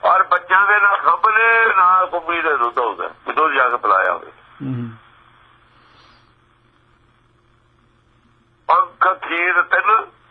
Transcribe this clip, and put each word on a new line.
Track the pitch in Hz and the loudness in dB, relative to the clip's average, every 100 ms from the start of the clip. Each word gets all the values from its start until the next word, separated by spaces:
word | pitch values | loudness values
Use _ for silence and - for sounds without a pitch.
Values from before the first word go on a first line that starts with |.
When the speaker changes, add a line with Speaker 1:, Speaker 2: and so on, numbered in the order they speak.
Speaker 1:
ਔਰ | - 180 | 0 0
ਬੱਚਿਆਂ | 185 175 175 185 202 | 0 -4 0 0 2
ਦੇ | 208 | 2
ਨਾ | 202 202 | 2 0
ਖੰਭ | 143 175 220 | 0 0 0
ਨੇ, | 220 226 226 226 190 | 2 2 4 2 2
ਨਾ | 180 185 | 2 2
ਕੁੰਮੀ | 185 175 165 170 | 0 -4 -6 -4
ਦੇ | 160 139 | -2 -2
ਦੁੱਧ | 120 123 | -2 -2
ਹੁੰਦਾ, | 117 90 85 | -4 -6 -10
ਵੀ | - - | -12 -8
ਦੁੱਧ | - 156 | -2 0
ਜਾ | 139 127 | 0 -2
ਕੇ | 120 | -2
ਪਿਲਾਇਆ | 107 95 92 | 0 2 0
ਹੋਵੇ। | 85 - - - - | -2 -8 -20 -20 -14
Speaker 2:
ਹੂੰ, | 135 | -10
ਹੂੰ। | 127 117 113 _ _ _ _ _ _ _ _ _ _ _ _ _ _ _ _ _ _ _ _ _ _ _ _ _ _ _ _ _ _ _ _ _ _ _ _ - | -8 -10 -14 _ _ _ _ _ _ _ _ _ _ _ _ _ _ _ _ _ _ _ _ _ _ _ _ _ _ _ _ _ _ _ _ _ _ _ _ 0
Speaker 1:
ਪੰਖ | 170 196 - 185 185 | 0 0 -2 -2 -2
ਖੀਰ | - 165 175 175 | -6 -4 -2 0
ਤਿਨ | 170 208 214 220 - _ _ | 0 -2 2 0 -2 _ _